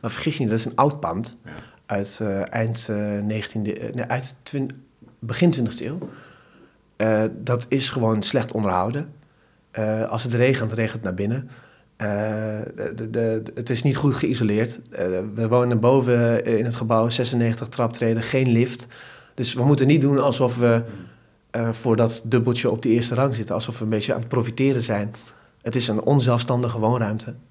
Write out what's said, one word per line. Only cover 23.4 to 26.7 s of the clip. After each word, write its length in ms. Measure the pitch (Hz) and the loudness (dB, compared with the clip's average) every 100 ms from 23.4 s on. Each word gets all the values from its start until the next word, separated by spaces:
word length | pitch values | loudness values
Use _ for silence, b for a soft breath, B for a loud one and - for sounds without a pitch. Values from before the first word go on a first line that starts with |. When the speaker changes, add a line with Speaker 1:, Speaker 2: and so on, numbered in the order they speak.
| 104 92 | -4 -4
Speaker 1:
Alsof 220 | 113 113 | -4 -6
we 60 | |
een 60 | 110 | -2
beetje 240 | 110 101 | -2 0
aan 60 | 110 | -4
het 80 | 117 | 0
profiteren 540 | 127 117 113 135 127 | -2 -2 0 2 2
zijn. 320 | 117 104 104 104 B B B B | 0 -2 -4 -8 B B B B
Het 140 | - 120 | -4 -2
is 120 | 117 | 0
een 140 | 107 | 0
onzelfstandige 800 | - 143 123 120 120 123 123 | 4 4 4 2 2 -2 0